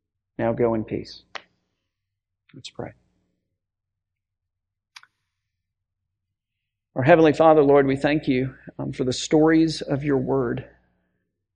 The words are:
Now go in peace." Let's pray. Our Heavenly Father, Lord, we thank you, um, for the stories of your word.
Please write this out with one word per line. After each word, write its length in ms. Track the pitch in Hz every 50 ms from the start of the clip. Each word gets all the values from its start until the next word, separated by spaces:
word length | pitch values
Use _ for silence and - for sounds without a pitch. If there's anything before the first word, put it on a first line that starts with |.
| _ _ _ _ _ _ _
Now 160 | - 113 117 117
go 200 | 117 120 117 113
in 120 | 110 104
peace." 380 | - 110 104 101 - - - _ _ - - _ _ _ _ _ _ _ _ _ _ _ _ _ _ _ _ _ _ _ _ _ _ -
Let's 160 | 135 - -
pray. 240 | _ - - - - _ _ _ _ _ _ _ _ _ _ _ _ _ _ _ _ _ _ _ _ _ _ _ _ _ _ _ _ _ _ _ _ _ _ _ _ _ _ _ - - _ _ _ _ _ _ _ _ _ _ _ _ _ _ _ _ _ _ _ _ _ _ _ _ _ _ _ _ _ _ _ _ _ _ _ _ _ _ -
Our 80 | - 123
Heavenly 300 | 147 175 160 160 151 139
Father, 280 | - 160 160 156 156
Lord, 260 | 143 139 139 143 139
we 100 | 135 135
thank 300 | 135 - 143 151 156 151 -
you, 260 | 131 127 135 131 - - - - - -
um, 140 | 139 135 135
for 100 | - 135
the 80 | 127
stories 680 | 120 - - - 160 151 156 160 160 160 160 160 156 -
of 220 | - - 143 135 147
your 140 | 147 139
word. 480 | 131 127 127 135 135 123 120 127 127 - - _ _ _ _ _ _ _ _ _ _ _ _ _ _ _ _ _